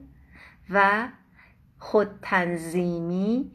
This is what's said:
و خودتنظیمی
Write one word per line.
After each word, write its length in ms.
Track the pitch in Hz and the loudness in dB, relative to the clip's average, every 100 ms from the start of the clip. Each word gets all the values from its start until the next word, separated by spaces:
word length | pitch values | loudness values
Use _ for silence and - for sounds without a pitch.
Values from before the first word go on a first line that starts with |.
| - - - - - - - | -20 -20 -20 -20 -20 -20 -2
و 380 | 190 196 208 254 - _ _ - _ _ _ | 2 4 2 -2 -12 _ _ -20 _ _ _
خودتنظیمی 1700 | - 220 202 - - 190 175 170 165 175 175 170 170 180 202 240 277 | 0 2 2 -4 -2 0 0 -2 -4 -2 -2 -2 -4 -2 0 -2 -4